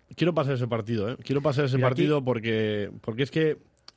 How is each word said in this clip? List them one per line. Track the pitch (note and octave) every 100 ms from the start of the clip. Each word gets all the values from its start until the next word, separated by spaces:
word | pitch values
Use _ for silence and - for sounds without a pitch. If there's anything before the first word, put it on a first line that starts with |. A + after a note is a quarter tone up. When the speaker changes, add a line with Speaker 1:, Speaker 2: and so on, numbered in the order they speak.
| - -
Speaker 1:
quiero | D#3+
pasar | E3 C#3
ese | B2+ B2
partido, | A#2 G#2+ A2+ G2+
¿eh? | C3
Quiero | B2 C#3
pasar | D3 C3 C#3
ese | C3
Speaker 2:
Mira, | B2+
Speaker 1:
partido | B2+ D3 D3
Speaker 2:
aquí |
Speaker 1:
porque, | B2+ A#2 A2+ A2 G#2+ G#2 G2 G#2+
porque | - A2+
es | C#3
que, | D#3+ D#3 D3 _ _ -